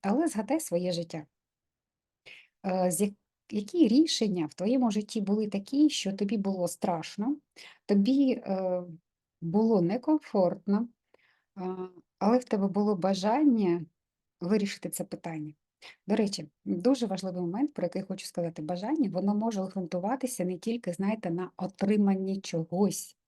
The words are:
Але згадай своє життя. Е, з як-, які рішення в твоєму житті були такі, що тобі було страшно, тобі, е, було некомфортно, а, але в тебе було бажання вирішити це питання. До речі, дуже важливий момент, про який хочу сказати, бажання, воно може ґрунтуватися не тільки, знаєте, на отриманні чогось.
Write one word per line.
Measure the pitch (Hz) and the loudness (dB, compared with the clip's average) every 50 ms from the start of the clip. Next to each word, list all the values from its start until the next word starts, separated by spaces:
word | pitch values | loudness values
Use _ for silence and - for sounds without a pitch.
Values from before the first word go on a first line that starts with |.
Але | - 196 214 269 349 | 0 2 2 2 2
згадай | 311 - 208 214 208 269 320 | 0 0 -4 -2 -2 -2 -2
своє | - - 175 175 180 180 | -2 -2 -2 -2 0 0
життя. | 175 170 170 170 - 156 151 _ _ _ _ _ _ _ _ _ _ _ _ _ _ _ _ _ _ _ _ - - - - _ _ _ - | -2 -4 -6 -6 -8 -12 -12 _ _ _ _ _ _ _ _ _ _ _ _ _ _ _ _ _ _ _ _ -20 -20 -20 -20 _ _ _ -4
Е, | 190 185 185 180 180 | -2 0 2 2 0
з | 170 185 | 2 0
як-, | 208 202 - _ _ _ _ _ _ - | -2 -2 -2 _ _ _ _ _ _ -6
які | 220 208 208 208 - 349 311 | -6 -6 -6 -2 4 4 6
рішення | 214 226 277 330 311 - - 233 202 180 180 160 | 6 8 6 6 4 2 0 0 0 0 0 -2
в | 147 - | -4 -4
твоєму | - 180 208 254 269 247 233 | -4 -2 0 2 2 2 0
житті | 196 214 208 - - 226 | 0 -2 -4 -4 -4 -4
були | 196 190 208 214 214 | 0 0 0 0 0
такі, | 208 202 202 202 - - 277 302 294 | -2 -4 -6 -6 -2 2 4 4 4
що | - - - 202 190 | 4 0 -4 -4 -2
тобі | 196 202 202 233 | -2 -2 -2 0
було | 214 196 196 190 185 175 | 0 0 -2 -2 0 -2
страшно, | 175 - - - 190 175 160 160 - - - 208 254 294 285 _ _ _ - - - - _ _ | -4 -2 -2 -2 -2 -2 -2 -4 -8 -6 -4 -2 -2 -2 -4 _ _ _ -20 -20 -20 -20 _ _
тобі, | - 202 202 196 240 269 277 277 262 | 2 4 4 4 4 4 4 4 4
е, | 233 240 - 208 190 190 185 185 180 180 180 175 165 165 _ _ _ _ _ _ _ _ | 2 0 -2 -4 -2 -2 0 -2 -2 -2 -4 -8 -16 -18 _ _ _ _ _ _ _ _
було | 170 165 170 208 220 226 226 190 | -6 0 2 4 4 6 4 4
некомфортно, | 170 170 202 254 - 311 311 302 - - - 202 185 175 180 - _ 202 202 214 240 240 _ _ _ _ _ _ _ _ _ _ _ _ _ | 4 2 0 0 2 2 0 0 0 -2 0 2 2 2 0 -2 _ 0 0 0 0 -4 _ _ _ _ _ _ _ _ _ _ _ _ _
а, | 196 180 185 185 185 185 185 180 - _ _ _ _ | -8 -6 -6 -6 -6 -8 -12 _ -20 _ _ _ _
але | 190 202 240 | 2 4 4
в | 254 247 | 4 2
тебе | - 226 202 196 | 0 0 0 0
було | 196 185 202 208 214 208 | 0 0 0 2 2 0
бажання | 175 175 190 196 185 185 214 226 277 311 294 240 220 202 175 170 175 156 - _ _ _ _ _ _ _ _ _ _ | 2 2 0 0 2 0 2 2 6 6 6 6 6 4 2 2 0 -2 -10 _ _ _ _ _ _ _ _ _ _
вирішити | 175 175 214 214 202 196 - - - 180 | -2 0 2 2 2 -2 -4 -8 -10 -10
це | 165 - - | -6 -6 -8
питання. | - - - - 175 165 156 151 151 151 _ _ _ _ _ - - - _ _ | -8 -8 -10 -10 -8 -8 -8 -8 -10 -12 _ _ _ _ _ -20 -20 -20 _ _
До | - 208 | -2 0
речі, | 220 214 196 - - 156 - _ _ _ | 2 2 0 -2 -6 -12 -14 _ _ _
дуже | 202 196 170 175 247 269 254 240 | -4 -4 0 2 2 2 2 0
важливий | 202 190 180 185 190 180 180 | -4 -4 -4 -4 -6 -4 -4
момент, | 180 170 180 226 285 302 _ | -4 -4 0 -2 -2 -2 _
про | - 185 | -4 -4
який | 170 - 190 | -4 -4 -6
хочу | 196 - 190 190 - | -6 -6 -10 -10 -10
сказати, | - _ - 170 165 165 - | -8 _ -4 -4 -4 -4 -6
бажання, | 156 151 180 175 196 233 302 330 269 185 | -6 -6 -6 -4 -2 -4 0 0 0 0
воно | 160 180 190 202 208 | 0 0 0 0 0
може | 208 220 233 220 196 | 0 0 -2 -2 -2
ґрунтуватися | 190 185 - 190 180 170 - 180 180 208 254 254 - 247 - - 180 | -4 -4 -4 -6 -6 -4 -4 -4 -2 -2 -2 -2 -4 -6 -4 -4 -4
не | 175 185 | -4 -4
тільки, | 170 - 220 233 240 - 180 170 | -4 -4 -4 -4 -4 -4 -6 -4
знаєте, | - 196 196 220 220 - 185 | -2 -2 -2 -2 -2 -4 -4
на | 165 180 185 - _ | -4 -4 -6 -8 _
отриманні | - 185 190 - - 196 202 214 214 202 196 190 190 190 190 190 190 | -8 -8 -8 -4 -2 0 2 4 4 4 4 2 2 0 -4 -4 -6
чогось. | - - - 165 165 - 175 180 208 190 - - - - _ _ _ | -6 -6 -4 -4 -4 -2 0 2 2 2 2 -4 -10 -14 _ _ _